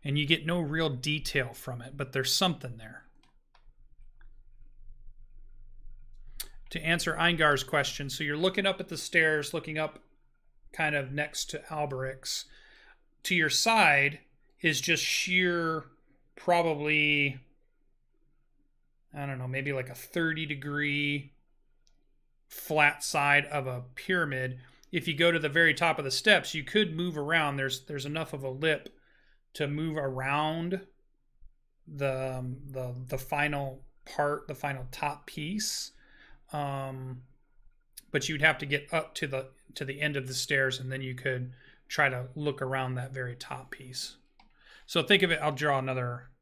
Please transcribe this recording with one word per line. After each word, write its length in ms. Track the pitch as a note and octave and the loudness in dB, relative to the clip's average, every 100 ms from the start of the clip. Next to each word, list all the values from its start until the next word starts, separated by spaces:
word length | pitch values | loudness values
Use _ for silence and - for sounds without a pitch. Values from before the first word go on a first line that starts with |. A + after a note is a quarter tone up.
and 140 | D3 C#3+ | 0 0
you 80 | D3 | 4
get 200 | D#3+ D3+ | 2 4
no 140 | F3 | 0
real 280 | D#3 D#3 E3 | 0 2 0
detail 640 | B2+ C#3 D3+ B2+ D3 B2+ | 0 -2 -2 0 0 0
from 300 | - - A#2+ | -4 -10 -10
it, 140 | A2 C#3+ | -10 -8
but 160 | C#3 | -4
there's 220 | C3+ C3 | -2 0
something 420 | - F#3+ D#3 B2+ A2+ | 2 2 0 -6 -12
there. 260 | A2 - - - _ _ _ - - - - - - - - - - - - - - - - - - - - - - - - - - - - - - - - | -14 -18 -20 -20 _ _ _ -20 -20 -20 -20 -20 -20 -18 -20 -20 -20 -20 -20 -18 -16 -14 -14 -16 -18 -18 -18 -18 -18 -16 -14 -14 -16 -16 -14 -12 -12 -12 -10
To 100 | E3 | -6
answer 360 | D#3+ E3+ E3 D#3+ | 0 0 0 2
Eingar's 480 | E3+ E3 D#3 C#3+ | 2 6 4 4
question, 440 | - D3+ C#3 - C#3 | 2 0 0 -2 -6
so 160 | - | -4
you're 120 | D#3 D3 | -2 2
looking 300 | F#3 F#3 G3 | 2 4 0
up 140 | F#3 | 0
at 80 | F3+ | -4
the 80 | D#3 | -8
stairs, 560 | - F3 D#3+ D#3 D3 | 0 4 4 2 0
looking 260 | E3 D#3+ D#3 | -6 -6 -4
up 200 | D#3 - _ _ _ _ _ _ - | -4 -6 _ _ _ _ _ _ -20
kind 220 | - D#3 | -2 0
of 180 | D3 C3 | 0 -2
next 380 | C#3+ D3 - - | -4 -4 -4 -6
to 120 | D3+ - | -8 -8
Alberic's. 760 | D#3 C#3+ C3 C3 C3 - - - - - - - - _ _ | -4 -4 -2 -6 -8 -6 -6 -8 -18 -20 -20 -20 -20 _ _
To 100 | - | 0
your 160 | F3+ D#3 | 2 4
side 720 | - - A3+ F3+ C#3+ C#3 D3 _ _ _ _ | 4 4 6 8 8 4 0 _ _ _ _
is 180 | E3+ C3+ | 0 0
just 240 | - D#3+ | 2 0
sheer, 800 | - - - F3+ F3+ F3 E3 D#3+ - _ _ _ _ | 2 0 2 2 2 2 0 -4 -8 _ _ _ _
probably, 1040 | - - F3 E3+ D3 D3+ D3+ D3 D3 C#3+ C3+ - _ _ _ _ _ _ _ _ _ _ _ _ _ _ _ _ | -8 2 4 4 0 2 4 6 4 2 -2 -14 _ _ _ _ _ _ _ _ _ _ _ _ _ _ _ _
I 120 | D3+ C#3 | -10 -8
don't 120 | C3 | -6
know, 80 | B2+ | -4
maybe 280 | C3 C3+ | -2 -2
like 160 | C3+ B2+ | -2 -4
a 40 | |
thirty 520 | C3 - - E3 D#3+ D#3 | -10 -6 -2 0 0 -4
degree 880 | C#3+ C#3+ C#3+ D3 C#3+ C#3+ C#3+ C#3 _ _ _ _ _ _ _ _ _ _ _ _ | -6 -4 -2 0 2 0 -2 -4 _ _ _ _ _ _ _ _ _ _ _ _
flat 560 | - - D#3 D3 D3 | -14 0 6 6 6
side 400 | - D#3 C#3+ C#3+ | -2 2 6 4
of 220 | C#3 D3 C3 | 4 -4 -4
a 160 | B2 B2 - | -6 -8 -14
pyramid. 640 | - F#3 D#3 C3 B2+ B2+ - - _ | -2 0 0 -2 -4 -6 -16 -20 _
If 160 | F3 E3 | -4 -2
you 80 | |
go 160 | D3 E3+ | 4 4
to 80 | E3 | 4
the 120 | D3+ | 2
very 240 | D3 E3 | 6 6
top 240 | D3+ E3+ D#3 | 6 2 2
of 80 | C#3 | 0
the 40 | |
steps, 440 | - - G3 - | 0 6 6 4
you 100 | D#3+ | -6
could 320 | C#3 G#3 G#3 D#3+ | 0 2 2 0
move 220 | F3 D3+ | -2 -2
around. 380 | D3 E3 D3+ C#3 | 2 2 2 2
There's, 280 | C3+ C3 | -2 -2
there's 220 | - D3 C3+ | -6 -8 -4
enough 260 | D3+ D#3+ | -4 -6
of 100 | D3+ | -6
a 80 | C3+ | -6
lip 380 | C3 D#3 D3 - - _ _ _ _ _ | 0 2 2 -2 -20 _ _ _ _ _
to 160 | - D3 | -4 -2
move 300 | D3 D#3+ D#3 | 0 -2 -2
around 840 | C#3 C3 C3 C#3+ D#3 E3 E3+ F#3 - _ _ _ _ _ - _ _ _ - | -2 -2 0 2 2 0 -2 -2 -6 _ _ _ _ _ -20 _ _ _ -18
the, 520 | D3 C#3 C3 C3 B2+ | -2 -2 0 -2 -4
um, 180 | B2+ B2+ C#3+ | -6 -8 -8
the, 240 | C3 B2+ B2 B2+ | -8 -8 -8 -6
the 100 | C3+ | -6
final 640 | - D3 D3 D3 C#3 C3 - _ - | -2 0 2 2 -2 -6 -16 _ -10
part, 420 | - D3 D3 - | 0 2 2 -4
the 60 | |
final 320 | C#3 C#3+ C3+ B2+ | -6 -4 -4 -6
top 360 | - D3 C#3+ - | -4 -4 -4 -10
piece. 640 | - D3+ G#3 G#3+ - - - - - - - _ | -8 -4 -2 -2 -4 -8 -14 -20 -20 -20 -20 _
Um, 720 | D3+ C#3+ C#3 C3+ C3 C3 B2+ B2+ _ _ _ - _ _ - _ | -4 -2 -4 -6 -8 -10 -10 -14 _ _ _ -20 _ _ -20 _
but 180 | D3+ C3+ | -2 0
you'd 140 | D#3 | 4
have 160 | D#3 D#3 | 4 4
to 80 | C#3+ | 0
get 260 | C#3 - | -2 0
up 220 | E3 - | -2 -2
to 120 | - D3 | -6 -4
the, 200 | C3 C3 - _ | -4 -6 -16 _
to 120 | - C3+ | -12 -10
the 160 | C#3 | -4
end 160 | D3+ C#3+ | -2 -2
of 80 | C3 | -4
the 80 | |
stairs, 440 | B2+ - C#3+ C3+ B2+ | -6 -2 2 2 0
and 140 | B2+ | -6
then 80 | C3 | -6
you 140 | C3 | -8
could 400 | B2+ C3+ B2+ B2+ - - - _ | -4 -4 -2 -4 -10 -20 -20 _
try 220 | - C#3+ | 0 2
to 160 | B2+ B2 | 0 -8
look 260 | - D3 C#3+ | -4 -4 -2
around 360 | C3 C3+ C3 B2+ | -2 -2 -2 -4
that 180 | B2+ | -6
very 200 | C3+ B2 | -6 -8
top 360 | A#2+ - B2+ B2+ | -8 -10 -12 -12
piece. 460 | - B2+ B2+ - - _ _ - _ - - | -16 -12 -10 -10 -12 _ _ -20 _ -20 -20
So 180 | - F3 | -4 -2
think 200 | - G3 | 6 6
of 80 | F#3 | 6
it, 80 | D#3+ | 2
I'll 120 | D3+ | 0
draw 260 | C3+ D3+ C#3 | 0 2 2
another 500 | C3 B2+ B2 B2 - _ | 2 -2 -2 -6 -12 _